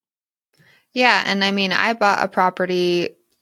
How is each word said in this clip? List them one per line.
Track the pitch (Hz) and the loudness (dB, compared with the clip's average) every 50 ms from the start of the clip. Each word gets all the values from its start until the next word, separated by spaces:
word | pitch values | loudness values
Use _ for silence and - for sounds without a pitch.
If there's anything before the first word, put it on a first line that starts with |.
| _ _ _ _ _ _ _ _ _ _ _ _ _ _ _ _ _ _ - | _ _ _ _ _ _ _ _ _ _ _ _ _ _ _ _ _ _ -2
Yeah. | 254 254 240 208 190 - | 0 2 4 2 2 0
And | - 196 196 196 | -2 -2 0 0
I | 196 | 0
mean, | 202 202 196 185 | 0 0 -2 0
I | 180 - 196 220 233 | 0 0 0 -2 0
bought | 226 214 202 196 - - | 0 0 0 2 0 -2
a | |
property | 196 - 202 185 185 180 - 185 180 180 180 180 175 175 175 170 - - _ _ _ _ _ | -2 0 0 0 0 0 -2 -4 -2 -2 -2 0 0 0 -2 -2 -4 -8 _ _ _ _ _